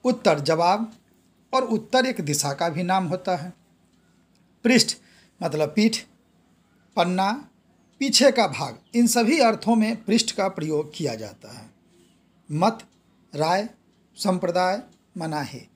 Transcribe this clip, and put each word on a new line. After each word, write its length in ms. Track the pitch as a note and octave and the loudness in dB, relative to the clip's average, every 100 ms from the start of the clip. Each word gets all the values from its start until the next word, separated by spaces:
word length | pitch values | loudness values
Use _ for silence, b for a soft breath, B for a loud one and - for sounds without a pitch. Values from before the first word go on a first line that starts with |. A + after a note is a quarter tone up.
उत्तर, 360 | B3 A#3+ G3 D3+ | 0 0 0 0
जवाब 540 | C#3+ D#3+ E3+ G#3 A3+ - _ _ _ _ _ | 0 2 2 0 -4 -12 _ _ _ _ _
और 100 | C4 | -2
उत्तर 420 | B3 A3 - C4 B3+ | 0 -4 0 0 0
एक 160 | A#3+ | -2
दिशा 320 | D3 C#3+ C#3+ | -4 -2 -4
का 160 | C#3 E3+ | -2 -4
भी 140 | E3 | -2
नाम 220 | F3 F#3+ F3+ | -2 0 0
होता 300 | F3+ F#3+ F3 | -4 -4 -4
है। 180 | F3 - _ _ _ _ _ _ _ _ _ _ | -6 -16 _ _ _ _ _ _ _ _ _ _
पृष्ठ 340 | A#3+ B3 - - b b b _ | 4 4 2 -4 b b b _
मतलब 300 | F3 D3+ D3+ G#3+ | -6 -2 0 2
पीठ, 220 | A3 A3 - _ _ _ _ _ _ _ _ - | 2 0 -12 _ _ _ _ _ _ _ _ -2
पन्ना, 540 | F3 F#3 G3 C4 - _ _ _ _ _ | 0 0 -2 -2 -10 _ _ _ _ _
पीछे 320 | C4+ - C#4 | 0 4 4
का 160 | - G3 | 4 -2
भाग, 320 | C3+ C#3 A2+ _ A#3 | -2 -8 -10 _ 2
इन 120 | A#3+ | 2
सभी 320 | A#3+ A3 D#4+ | 4 2 4
अर्थों 360 | A#3+ G#3+ G#3 A#3 | 4 2 0 2
में 280 | G#3+ A3+ | 2 -2
पृष्ठ 280 | - A3+ - | 0 0 0
का 160 | - F#3+ | -2 -4
प्रयोग 440 | F#3+ D#3 D3+ D3+ - | -4 -4 -4 -4 -6
किया 200 | D3 A2 | -6 -6
जाता 420 | G#2+ G2+ G#2+ A2 | -12 -16 -20 -20
है। 120 | A2 _ _ _ _ _ _ _ - | -20 _ _ _ _ _ _ _ -10
मत, 360 | D3+ G3 A3 - _ _ _ _ C#3+ | 0 0 -2 -16 _ _ _ _ -4
राय, 340 | D#3 F#3 A3 - _ _ _ - | 0 0 -4 -14 _ _ _ -6
संप्रदाय, 680 | G3 F#3 F3+ F3 F#3 G3+ - _ _ F3+ | -2 -2 -2 0 0 -2 -8 _ _ -10
मनाही। 500 | D#3+ D3+ C#3 B2+ - | -8 -6 -8 -12 -20